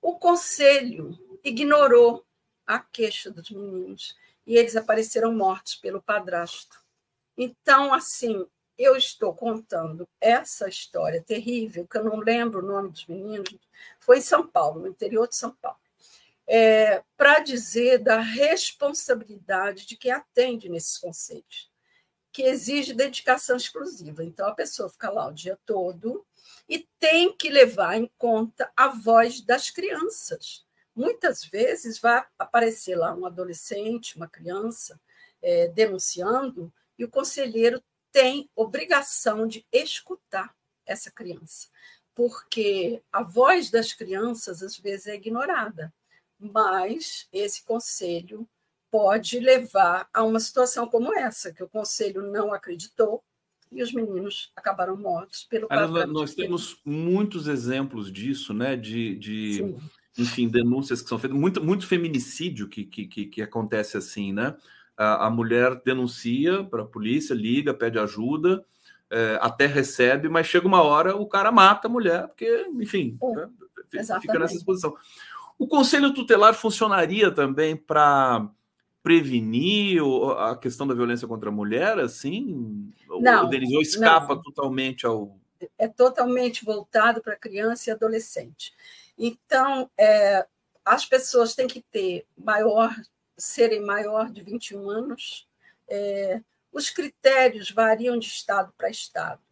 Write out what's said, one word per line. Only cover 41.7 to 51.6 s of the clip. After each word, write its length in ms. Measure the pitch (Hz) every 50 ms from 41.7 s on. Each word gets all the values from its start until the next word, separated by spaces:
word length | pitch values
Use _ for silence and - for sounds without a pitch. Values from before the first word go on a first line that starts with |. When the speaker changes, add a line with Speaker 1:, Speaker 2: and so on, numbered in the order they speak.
| _ _ _ - - _ _ _ _
Speaker 1:
porque 880 | - 240 240 233 - - _ - 233 214 202 202 190 180 170 233 233 _ _ -
a 100 | 196 233
voz 480 | 170 175 226 247 285 370 359 294 226
das 220 | - 226 226 220 -
crianças, 720 | - 226 185 190 196 214 240 240 226 - - 180 160 190
às 160 | 196 - -
vezes, 300 | _ 202 196 196 - 208
é 80 | 208
ignorada, 760 | 202 196 226 226 233 269 285 - - 220 202 226 160 156 160 _ _ _ _ _ _ _ _ _ _
mas 880 | 202 208 202 214 214 196 185 190 185 196 226 330 320 - - - - _ _
esse 320 | 190 208 202 - - _
conselho 840 | _ 226 233 240 - - - 190 175 170 170 175 180 214 214 226 _ _ _ _ _ _ _ _ _
pode 520 | - 214 208 196 202 226 220 - - 240
levar 680 | 233 262 262 254 240 220 - 196 190 175 175 185 - _ _
a 80 | 214 226
uma 160 | 220 220 226
situação 480 | 220 - - 262 247 247 - 254 240
como 260 | 233 - 233 233 294 440
essa, 400 | 392 302 233 - - - 190 160
que 120 | _